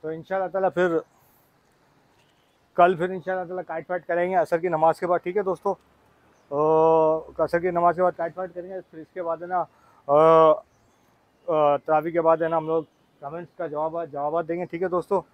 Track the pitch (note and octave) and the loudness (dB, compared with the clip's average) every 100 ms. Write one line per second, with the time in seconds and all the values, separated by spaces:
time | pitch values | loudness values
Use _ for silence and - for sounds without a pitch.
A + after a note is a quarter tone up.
0 | D#3 D#3+ D#3+ F#3+ F#3 F#3+ F#3+ F3 F3+ E3 | -10 -12 -6 -4 -4 0 0 2 0 0
1 | - _ _ _ _ _ _ _ _ _ | -4 _ _ _ _ _ _ _ _ _
2 | _ _ _ _ _ _ _ - F3 F3 | _ _ _ _ _ _ _ 4 4 4
3 | F3+ F#3 F3 F#3 F3 F#3 F3 E3 D#3+ F3+ | -4 -6 -8 -8 -6 -10 -8 -10 -6 -8
4 | - F3 F3+ F#3 D#3 E3+ F3+ D#3 D#3+ D#3 | -4 -2 0 0 0 -2 -2 2 2 2
5 | F3+ F3 F3+ F#3 F#3+ E3+ G3+ F#3 _ _ | -2 -2 -2 -4 -4 -4 -4 -6 _ _
6 | _ _ _ _ _ C#3+ D#3 D#3+ D#3+ D#3+ | _ _ _ _ _ -2 2 4 4 4
7 | D#3 D#3+ - - D#3 E3+ F3+ F3 F3 E3+ | 4 0 -4 -4 -2 0 -2 2 2 2
8 | F3+ E3+ E3+ D#3+ F#3 F3 F3 F#3+ F3 D#3+ | 0 0 -8 -8 -12 -12 -12 -14 -16 -20
9 | D3+ F#3 E3+ D#3+ F3 F3+ D#3 _ _ _ | -16 -10 -8 -8 -4 -6 -6 _ _ _
10 | - D3 D#3+ D#3+ D#3+ D3+ - _ _ _ | 2 6 8 8 6 4 -2 _ _ _
11 | _ _ _ _ - D#3 D3 C#3+ - D#3 | _ _ _ _ -4 0 2 0 0 -2
12 | D#3 E3+ D#3+ D#3+ E3 E3 D#3 E3 D#3 _ | 0 0 2 2 0 -2 -2 -4 -4 _
13 | _ _ C#3+ E3 E3+ - E3 D3 D#3+ E3 | _ _ -14 -14 -16 -12 -10 -6 -6 -6
14 | E3 C#3 D3 E3 E3 E3+ F3 E3+ F3+ F3 | -10 -6 -4 -4 -4 -6 -6 -6 -2 -4
15 | - G3 - | -2 -4 -4